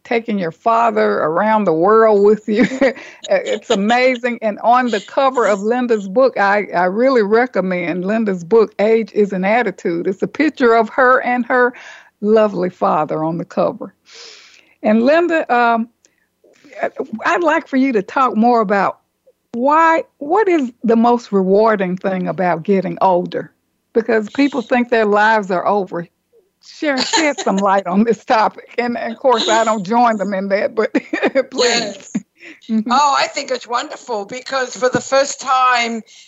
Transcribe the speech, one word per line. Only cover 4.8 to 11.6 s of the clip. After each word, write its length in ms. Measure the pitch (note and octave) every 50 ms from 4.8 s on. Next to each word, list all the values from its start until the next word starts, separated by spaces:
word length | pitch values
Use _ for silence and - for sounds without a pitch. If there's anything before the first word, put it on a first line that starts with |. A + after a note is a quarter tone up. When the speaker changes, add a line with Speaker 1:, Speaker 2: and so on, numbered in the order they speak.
| B3 A#3+
Speaker 1:
the 100 | G#3+ G3
cover 460 | - - - C#4+ C4+ C4 C4 B3 A3
of 140 | F#3+ G#3 F#3+
Linda's 480 | G3+ A3 A#3+ B3+ B3 A#3 A3+ G#3+ G3 G3
book, 300 | F#3 B3 C4+ A#3+ A#3+ -
I, 300 | G3+ G3 G3+ G#3 F#3+ - -
I 100 | F3 F3+
really 380 | F3+ F#3+ A3 B3+ C4+ C4+ A#3
recommend 840 | G3+ G3 A3 A#3 B3+ B3+ - G3 F#3 F#3 F#3 F3 F3 D3+ E3+ F3+ F3
Linda's 380 | G3 A3 A#3 A3+ G3+ F#3+ F3 E3
book, 300 | E3 A3 A3+ G#3 - _ -
"Age 340 | G3+ A3 A3+ A3+ A3 -
is 200 | - G#3+ G#3 F#3+ G3+
an 100 | F3+ F#3+
Attitude." 640 | G3 A3 B3 A#3 F#3+ F#3+ - - F#3+ E3+ E3+ F3
It's 160 | F#3 G3 -
a 60 | G#3 G3
picture 460 | - - D4+ D4+ - - C4 A#3 A3+
of 140 | A#3 A3 G#3+
her 300 | - - B3+ B3 C4 -
and 240 | - B3 B3 B3 A#3
her 300 | - B3+ B3